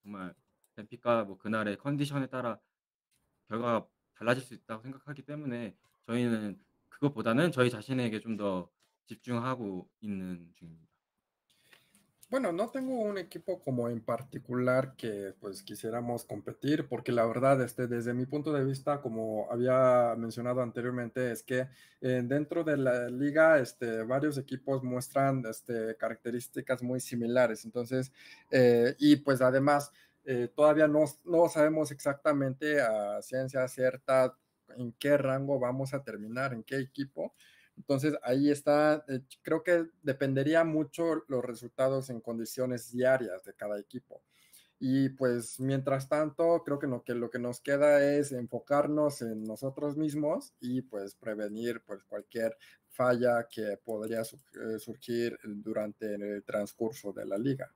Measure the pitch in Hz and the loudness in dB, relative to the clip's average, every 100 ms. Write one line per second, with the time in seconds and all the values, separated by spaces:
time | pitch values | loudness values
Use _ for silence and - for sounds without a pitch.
0 | 101 101 90 82 _ _ _ - 107 120 | -14 -12 -12 -14 _ _ _ -20 -18 -6
1 | 120 117 101 95 107 110 107 98 139 143 | 0 0 0 -8 -4 -2 -2 -4 -4 -2
2 | 143 143 131 131 120 110 _ _ _ _ | -2 -2 -4 -4 -6 -6 _ _ _ _
3 | _ _ _ _ _ 110 120 113 - _ | _ _ _ _ _ -4 0 0 -2 _
4 | _ _ 113 127 127 113 - 110 123 135 | _ _ -6 -6 -12 -20 -16 -14 -14 -16
5 | - 143 - 147 143 120 110 - _ _ | -16 -16 -12 -10 -8 -8 -10 -14 _ _
6 | - 117 120 113 104 92 _ _ _ - | -6 -2 0 -2 -4 -10 _ _ _ -4
7 | 143 127 110 117 170 131 123 120 107 131 | -4 0 0 2 2 2 0 0 -4 -2
8 | 120 107 113 104 101 92 87 _ _ _ | -2 -4 -6 -4 -2 -2 -6 _ _ _
9 | _ 113 - 120 127 123 104 92 - _ | _ -16 -6 -4 -4 -4 -6 -8 -12 _
10 | 107 98 92 87 85 _ 82 80 _ _ | -8 -8 -8 -10 -14 _ -20 -20 _ _
11 | _ _ _ _ _ _ _ - _ _ | _ _ _ _ _ _ _ -20 _ _
12 | _ _ _ 262 220 170 233 269 262 254 | _ _ _ -2 -2 -2 -4 -4 -4 -2
13 | 208 202 170 170 - 180 - 127 117 117 | -2 -4 -8 -10 -8 -6 -4 -2 -2 -4
14 | - 117 - 139 - 123 127 127 131 - | -4 -6 -6 -14 -6 -2 2 2 0 -6
15 | 117 101 98 - 104 95 - 104 110 117 | -8 -6 -8 -10 -12 -12 -14 -10 -6 -4
16 | 120 120 - 104 107 - 135 151 139 120 | -4 -6 -6 -10 -10 -6 -2 -2 -2 -6
17 | - 120 117 117 135 139 123 - 123 120 | -2 2 2 2 4 4 0 -2 -4 -2
18 | 117 120 127 151 147 147 135 135 - 143 | -2 -4 -4 -4 -2 0 0 -2 -4 -4
19 | 123 113 113 107 104 120 123 127 127 123 | -4 -6 -4 -4 -4 -2 2 4 6 6
20 | 120 113 113 117 120 123 120 120 123 123 | 4 0 -6 -6 -4 -2 -2 -4 -4 -4
21 | 117 127 127 113 - 127 131 - - _ | -6 -4 -4 -4 -2 -2 -2 -10 -20 _
22 | 131 127 120 139 147 170 156 143 131 123 | -2 0 0 0 0 -2 0 2 2 2
23 | 120 127 143 147 160 151 120 - 117 113 | -2 -2 0 6 8 8 4 -4 -4 -2
24 | 113 135 151 139 135 131 - 135 127 123 | 0 0 0 -2 -6 -8 -2 -2 -2 -4
25 | 127 139 139 135 113 110 - 117 110 113 | -2 2 2 2 -2 -8 -6 -4 -4 -4
26 | 113 113 120 120 - - 123 123 123 127 | -4 -4 -6 -6 -6 -10 -4 -4 -2 -4
27 | - 120 117 123 120 110 113 123 117 131 | -4 -4 0 4 4 0 -8 -8 -4 -4
28 | 127 _ - - _ 131 123 120 120 - | -4 _ -20 -20 _ 6 8 8 4 4
29 | 147 143 143 131 127 135 139 143 139 _ | 6 6 6 4 6 6 4 2 0 _
30 | _ _ - 123 120 - 151 151 151 147 | _ _ -4 -2 -2 4 6 8 6 6
31 | 156 - 170 165 170 160 151 156 147 143 | 2 -2 0 4 4 6 4 4 -2 -2
32 | 147 139 156 143 135 131 151 147 117 107 | -4 0 2 2 0 -2 0 2 2 0
33 | 101 104 - 127 131 135 127 - 127 127 | -2 -4 -4 -4 -2 -2 -4 0 0 0
34 | - 131 127 - _ _ _ 120 120 - | 2 4 4 0 _ _ _ -10 -10 -4
35 | 143 143 135 135 139 139 123 131 135 139 | 2 2 2 -2 0 0 0 -2 -4 -6
36 | - 107 107 123 135 117 110 135 131 - | -8 -12 -8 -4 -4 -4 -6 -4 -4 -8
37 | 139 - 220 _ _ _ _ - - 135 | -8 -6 -10 _ _ _ _ -20 -2 0
38 | 151 143 120 131 147 143 - 147 151 151 | 2 0 0 4 4 4 4 4 6 2
39 | 147 131 131 - - 160 170 170 165 _ | -2 -8 -8 -14 -2 -2 4 2 2 _
40 | 143 135 135 135 139 165 165 156 143 - | -4 -2 0 2 4 4 4 0 -2 -2
41 | 170 156 - 131 123 113 120 - 131 135 | -2 -2 -2 -4 -4 -10 -12 -2 0 0
42 | 135 117 120 113 113 - 127 123 - 120 | -4 -8 -6 -6 -6 -4 -4 -4 -6 0
43 | 127 131 110 92 98 - 104 104 - 127 | 4 4 0 -8 -12 -10 -6 -6 -8 -16
44 | _ - _ _ _ - _ _ 131 135 | _ -20 _ _ _ -20 _ _ 0 2
45 | 135 135 131 120 113 - 131 135 135 135 | 0 2 2 2 -2 -6 -2 0 0 -2
46 | 135 151 156 147 165 170 165 139 147 123 | 0 0 0 2 2 2 0 -4 -2 -4
47 | - 120 117 127 120 120 - 143 147 147 | -4 -4 -4 -4 -4 -4 0 4 6 6
48 | 143 147 139 127 117 120 - 143 147 151 | 6 2 0 -4 -6 -8 0 0 2 2
49 | 147 139 117 110 110 110 135 135 147 147 | 2 0 -6 -6 -8 -6 -8 -4 -4 -2
50 | 156 147 147 190 - _ 127 127 123 104 | -2 0 -2 -2 -6 _ -4 -4 -4 -10
51 | 98 - - 107 104 107 117 117 - 98 | -12 -10 -8 -6 -6 -4 -4 -6 -10 -16
52 | _ 104 - 117 113 - - _ _ - | _ -14 -10 -4 -4 -4 -20 _ _ 0
53 | 123 120 123 120 117 - 107 101 - 110 | 2 4 4 2 -2 -6 -6 -6 -6 -6
54 | 110 113 113 - _ - 113 110 120 113 | -2 -4 -4 -10 _ -10 -8 -6 -8 -14
55 | - 117 120 - 110 104 110 110 107 - | -4 -2 -2 -4 -12 -10 -4 -4 -4 -6
56 | 110 104 101 104 - 107 101 - 113 - | -8 -6 -6 -8 -4 -4 -4 -4 -6 -6
57 | 101 95 104 98 131 135 - | -10 -10 -6 -2 -2 -2 -8